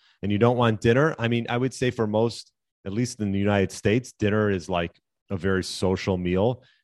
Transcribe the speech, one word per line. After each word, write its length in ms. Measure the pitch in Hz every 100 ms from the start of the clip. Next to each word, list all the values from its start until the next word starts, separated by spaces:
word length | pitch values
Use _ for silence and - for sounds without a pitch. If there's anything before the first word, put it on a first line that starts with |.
| _ _
And 100 | 98
you 60 | 104
don't 200 | 117 123
want 240 | 117 107
dinner. 340 | 117 120 156 -
I 100 | 117
mean, 200 | 120 113
I 80 | 120
would 160 | 131
say 160 | - 127
for 180 | 117 107
most, 440 | 107 117 - - _ _ _ 98
at 80 |
least 260 | 104 123 -
in 120 | 104
the 80 | 98
United 320 | 101 101 95
States, 420 | - 101 120 127
dinner 360 | - 104 107 104
is 200 | 95 82
like 280 | 87 87 - _ _ -
a 80 | 98
very 260 | 95 92
social 540 | 87 - 95 95 - 92
meal. 460 | 90 92 110 127 _ _